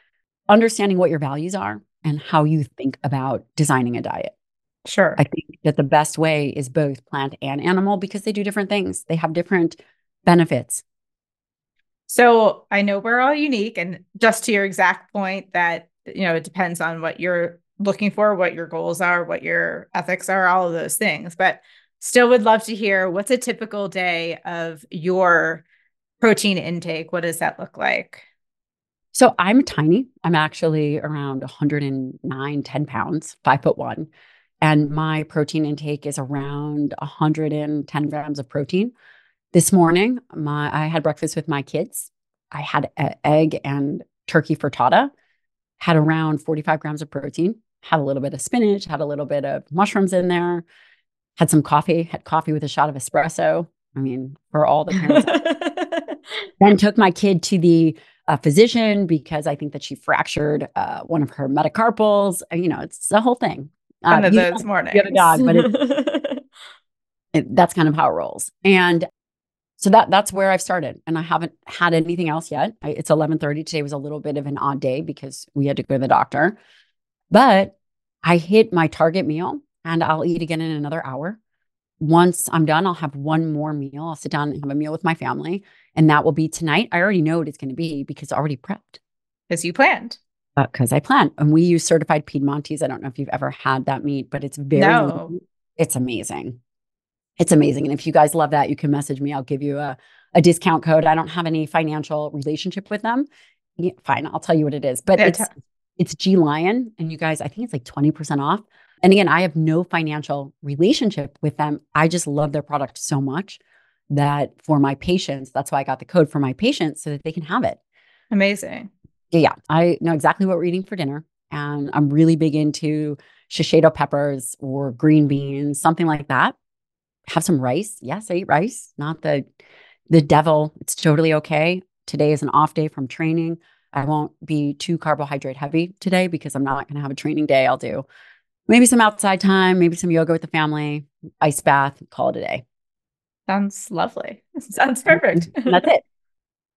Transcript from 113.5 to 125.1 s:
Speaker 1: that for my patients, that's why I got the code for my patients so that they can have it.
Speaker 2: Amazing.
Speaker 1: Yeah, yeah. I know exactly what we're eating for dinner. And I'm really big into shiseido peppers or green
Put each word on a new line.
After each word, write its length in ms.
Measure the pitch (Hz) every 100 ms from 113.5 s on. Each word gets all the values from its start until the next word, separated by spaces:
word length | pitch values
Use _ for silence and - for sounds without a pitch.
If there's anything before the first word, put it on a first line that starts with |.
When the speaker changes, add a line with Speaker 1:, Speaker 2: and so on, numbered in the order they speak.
| - _ _ _ _ _
Speaker 1:
that 420 | 143 143 143 135 _
for 180 | - 147
my 140 | 139
patients, 560 | 139 175 185 - 139 131
that's 220 | 131 139
why 80 | 139
I 40 |
got 140 | 135 131
the 80 | -
code 240 | 180 147
for 80 | 147
my 160 | 135
patients 480 | 135 233 285 160 -
so 80 | 156
that 140 | 143
they 80 | 160
can 100 | 165
have 220 | 156 220
it. 160 | 208 - _ _ _ _ _
Speaker 2:
Amazing. 640 | 202 196 208 - - - _ _ _ _
Speaker 1:
Yeah, 80 | 165
yeah. 160 | 143 - -
I 280 | 160 175 -
know 120 | 165
exactly 320 | 156 151 - 190
what 120 | 170
we're 80 | 175
eating 180 | 185
for 120 | 185 196
dinner. 300 | 139 147 - _ _
And 400 | 147 147 147 143
I'm 180 | 147 143
really 240 | 147 160 160
big 180 | 160
into 640 | 151 151 139 151 151 151 143 _ _ _
shiseido 420 | - 156 165 156
peppers 640 | 156 143 143 143 135 - -
or 320 | 139 135 139
green 360 | 123 156